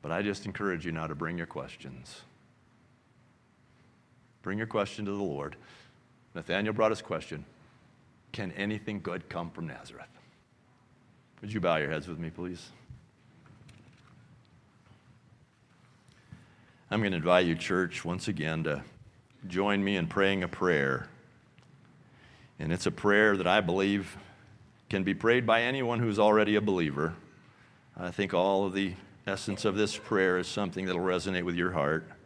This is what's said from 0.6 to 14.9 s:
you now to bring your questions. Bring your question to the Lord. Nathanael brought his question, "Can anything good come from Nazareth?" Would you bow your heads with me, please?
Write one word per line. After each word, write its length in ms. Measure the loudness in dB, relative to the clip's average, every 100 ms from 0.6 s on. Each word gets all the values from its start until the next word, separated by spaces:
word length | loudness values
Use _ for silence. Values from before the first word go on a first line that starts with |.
| -2 -2 -4
you 80 |
now 140 | -6 -6
to 80 | -6
bring 220 | -6 -6
your 80 | -8
questions. 760 | -8 -10 -12 -16 -16 -18 -20 -20 _ _ _ _ _ _ _ _ _ _ _ _ _ _ _ _ _ _ _ _ _
Bring 140 | -6 -4
your 80 | -2
question 380 | 0 -2 -4
to 80 | -6
the 60 | -2
Lord. 360 | -2 -4 -8 -10 -20 -20 -20 _ _ _ _
Nathanael 380 | -14 -2 0 0
brought 200 | 2 2
his 100 | 2
question, 420 | -4 -6 -6 -12 -12 -20 -20 _ _ _ _ _ _
"Can 200 | -8 -8
anything 500 | -4 -2 -2 -4 -6
good 260 | -4 -6 -6
come 220 | -8 -8
from 160 | -8 -10
Nazareth?" 540 | -10 -16 -18 -20 -20 -20 _ _ _ _ _ _ _ _ _ _ -14
Would 100 | -6
you 80 | -2
bow 180 | 2 2
your 120 | 0
heads 180 | -4 -6
with 120 | -8
me, 100 | -8
please? 400 | -8 -10 -10 -16 -20 -20 -20 -20 _ _ -20 -20 -20 -20 -20 -20 -20 -20 -20 -20 -20 _ -20 _ _ _